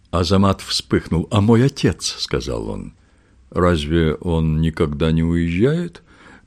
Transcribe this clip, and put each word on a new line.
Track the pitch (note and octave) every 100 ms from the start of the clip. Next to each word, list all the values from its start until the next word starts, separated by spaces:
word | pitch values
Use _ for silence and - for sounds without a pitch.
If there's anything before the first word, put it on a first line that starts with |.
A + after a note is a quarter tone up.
| _
Азамат | E2+ F2 G2 G2 F#2+
вспыхнул. | - - - G#2 - D#2+ E2
«А | G#2
мой | G#2 A#2 C3+
отец», | - B2 E2+ - -
сказал | - C2 B1+ A#1 G#1+
он. | G1+ G1+ - _ _ _ _ _
«Разве | F#2+ F2 F2 D2 E2 D#2+
он | - F2+ E2 D#2+ D#2
никогда | D#2+ D#2 E2 D2 D#2+
не | D#2+
уезжает?» | E2 E2+ E2+ F2 A#2+ D#3+ F3 - - - - -